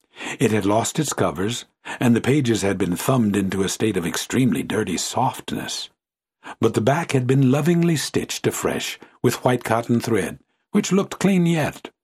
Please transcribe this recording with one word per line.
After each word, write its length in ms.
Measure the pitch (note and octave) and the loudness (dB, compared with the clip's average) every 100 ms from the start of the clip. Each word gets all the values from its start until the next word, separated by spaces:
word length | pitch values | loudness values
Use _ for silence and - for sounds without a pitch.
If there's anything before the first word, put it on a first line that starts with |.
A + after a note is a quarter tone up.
| _ - - - | _ -14 -12 -2
It 140 | A2+ | 0
had 140 | G#2+ G2 | 2 2
lost 340 | G#2+ A2 - | 0 0 -2
its 140 | D3 | -4
covers, 500 | - F#2 D2+ G2+ A#2+ - _ - - | 0 -2 0 -4 -4 -10 _ -16 0
and 160 | B2 | 4
the 80 | A2+ | 4
pages 400 | - D3 A#2+ G#2 | 4 2 2 0
had 160 | G2 F#2+ | 0 0
been 200 | F2+ F2 | -2 0
thumbed 400 | - C3 G#2+ G2+ | 2 2 2 2
into 260 | F#2+ F#2+ | 0 0
a 60 | F#2+ | -2
state 260 | - A2 F#2 | 0 -2 0
of 100 | E2 | -2
extremely 560 | - - A#2+ B2+ - | -6 -2 2 2 2
dirty 360 | - G#2+ A2 B2 | -2 -2 -2 -4
softness. 920 | - - C3 - - - - - - _ _ _ _ _ - - | -4 -2 -2 -4 -8 -8 -6 -10 -12 _ _ _ _ _ -20 -2
But 140 | A2+ | 0
the 80 | A2 | 2
back 320 | G#2+ D3+ E3 | 2 0 0
had 120 | C3+ A#2+ | 0 2
been 240 | C3+ C3 | 4 4
lovingly 460 | C#3 D3 E3+ E3+ D3+ | 4 2 2 2 0
stitched 500 | - - - - A2+ | -2 -4 -4 -4 -4
afresh 540 | - D#2 C2+ - - - _ | -2 -2 -2 -6 -10 -18 _
with 220 | B2 - B2+ | -2 0 0
white 180 | B2 | 0
cotton 380 | - A2 A#2 A#2 | 0 -2 0 -2
thread, 380 | A#2 G#2+ - - _ _ _ | 0 -2 -2 -8 _ _ _
which 200 | G#3 - | -2 2
looked 280 | F#3+ D3 - | 0 0 0
clean 260 | F#3+ F#3 E3+ | 2 4 2
yet. 460 | E3 C3 - - _ | 2 -2 -6 -18 _